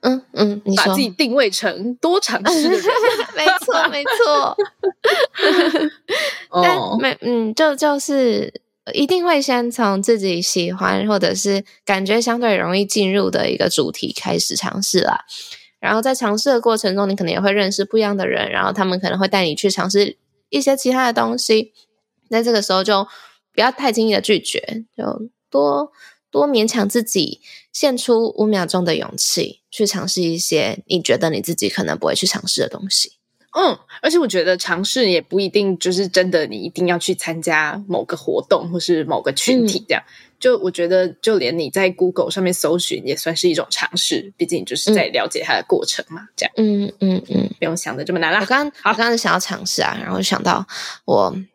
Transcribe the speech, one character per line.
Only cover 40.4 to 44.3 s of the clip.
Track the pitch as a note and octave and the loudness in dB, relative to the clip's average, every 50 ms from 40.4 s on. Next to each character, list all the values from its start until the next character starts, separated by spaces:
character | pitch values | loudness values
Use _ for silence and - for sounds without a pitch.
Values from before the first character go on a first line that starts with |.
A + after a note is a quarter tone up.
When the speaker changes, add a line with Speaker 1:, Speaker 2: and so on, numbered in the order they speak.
Speaker 2:
就 | - B3+ B3 | 2 2 2
我 | G#3+ F#3+ F#3 | 2 0 -4
觉 | F3+ - E3+ | -2 -2 0
得 | E3+ F#3 F#3 F#3 | 2 2 2 2
就 | F3+ F#3 _ - A3+ A3 | 0 -4 _ 0 0 2
连 | F#3+ C#3 A#2 D#3 E3+ | 2 0 0 -2 -2
你 | D#3 C3 | -4 -2
在 | - G3 F#3+ F#3 | 0 2 0 0
Google | F3+ - F3+ F3+ F3+ - D#3+ - | 2 2 0 0 2 0 -2 -2
上 | - G3 F#3+ | 0 0 0
面 | F3+ | 0
搜 | F3+ - - D3+ E3 F3+ | 0 0 0 0 0 0
寻 | E3+ - - - - | 0 -2 -4 -6 -4
也 | B2+ C#3+ | -6 -6
算 | D3 - D#3+ E3 | -4 -4 -4 -2
是 | D#3+ - | 0 0
一 | F3+ D#3+ | 2 2
种 | D#3+ - - | 0 -2 -4
尝 | - - - - - | -4 -4 -4 -4 -2
试， | F3+ - - - - - G3 | -2 -2 -2 -2 -4 -4 -8